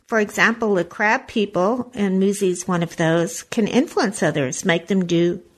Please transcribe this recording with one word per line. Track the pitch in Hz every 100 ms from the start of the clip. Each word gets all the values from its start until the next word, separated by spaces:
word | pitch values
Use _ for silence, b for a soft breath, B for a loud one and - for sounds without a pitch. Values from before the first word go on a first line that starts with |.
| -
For | 226
example, | 208 - 202 226 220 190
the | 175
crab | - 214 262 262
people, | 240 202 175 185 254 240
and | - 202 190
Muzi's | 196 202 190 180 -
one | 175
of | 170 -
those, | 160 170 165 -
can | - - 208
influence | 226 330 - 226 -
others, | 175 151 131 151
make | 185 170 170
them | 196 175
do | 170 170 175 -